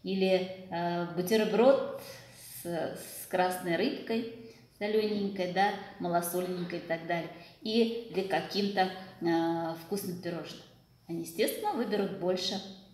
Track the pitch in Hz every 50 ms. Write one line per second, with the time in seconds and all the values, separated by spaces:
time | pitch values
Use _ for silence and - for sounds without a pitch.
0 | - 180 190 190 190 190 185 180 185 - - - - - 165 170 175 175 175 175
1 | 175 170 165 170 175 - 220 220 214 185 190 202 233 269 269 - - - - -
2 | - - - - - - - - - - - - - 175 170 160 - - - -
3 | - - - - - - - 185 180 180 180 - 185 175 165 165 208 285 - -
4 | - - 226 226 233 - - - - - - - - _ _ _ 208 208 214 220
5 | 208 214 208 202 202 190 - - 180 175 175 190 196 208 208 - - - - -
6 | 175 175 175 175 175 175 - 180 180 180 180 175 175 175 175 170 151 - 165 165
7 | 165 165 175 170 156 - - - - - - - - 220 214 233 226 226 226 -
8 | - - - 185 185 - 156 165 - - - 196 202 202 - 190 185 185 185 -
9 | - - - - 170 170 165 165 165 165 165 165 165 165 165 - - - 202 196
10 | - 185 175 - - 175 170 160 151 - - - - - - - _ _ _ _
11 | _ - 170 170 165 - - - 226 - - - 427 415 381 226 240 202 208 202
12 | 196 175 - - 175 180 185 185 - - 214 190 - - - - - -